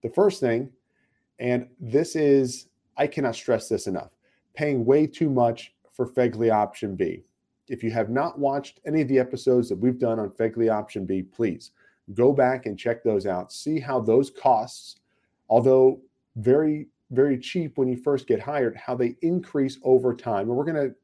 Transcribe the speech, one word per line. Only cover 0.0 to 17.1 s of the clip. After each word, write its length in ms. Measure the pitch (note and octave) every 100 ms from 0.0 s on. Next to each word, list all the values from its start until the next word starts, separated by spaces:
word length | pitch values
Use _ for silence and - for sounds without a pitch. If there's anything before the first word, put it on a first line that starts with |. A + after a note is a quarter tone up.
The 80 | A2+
first 300 | - G3+ F#3+
thing, 300 | B2+ A2+ C#3 _ _ _ _ _ _ _
and 320 | B2 B2 B2 _
this 340 | A#2 C3 E3
is, 540 | D#3+ D3 C#3 B2+ B2 - _ _ -
I 80 | D3
cannot 280 | D3 C3+
stress 320 | A2 - A2+ -
this 200 | G#2+ -
enough, 240 | F#2 - _ _ _ _
paying 320 | - D3+ C3+
way 220 | A#2 C#3 D#3
too 240 | - D#3
much 440 | C3 A#2+ A#2 - _ _
for 160 | - B2
fegley 460 | - B2 G#2+ A2+
Option 440 | G#2+ G#2 - G#2+ F#2+
B. 280 | F2 E2 _ _ _ _ _
If 140 | B2+
you 80 | A#2
have 180 | A#2 G#2+
not 280 | B2 E3 D3
watched 440 | C#3 C#3 C#3+ _
any 160 | - D#3
of 80 | C3+
the 100 | C3
episodes 520 | B2+ B2+ - B2 A#2+
that 80 | F#2
we've 200 | A#2+ B2
done 200 | A#2+ A2+
on 140 | G#2
fegley 380 | - A2+ A2+ A2+
Option 360 | G#2+ G#2+ G#2+ F#2
B, 160 | F#2+
please 480 | F#2+ - A2+ D#2 - _ _ _ -
go 180 | G2+ B2
back 360 | C#3 B2+ C3 A2+
and 120 | G2
check 240 | A#2 A2+
those 220 | A#2 G#2
out. 280 | G2 F2+ F2+
See 280 | - - D#3
how 200 | C3 B2+
those 280 | A2 A#2 C#3
costs, 720 | - C3+ A#2 A#2 - - - _ _ _ _ _
although 500 | A2+ B2 C3 C3 C3 _ _ _ A2+
very, 520 | A2 C#3 D#3 D3+ - _ _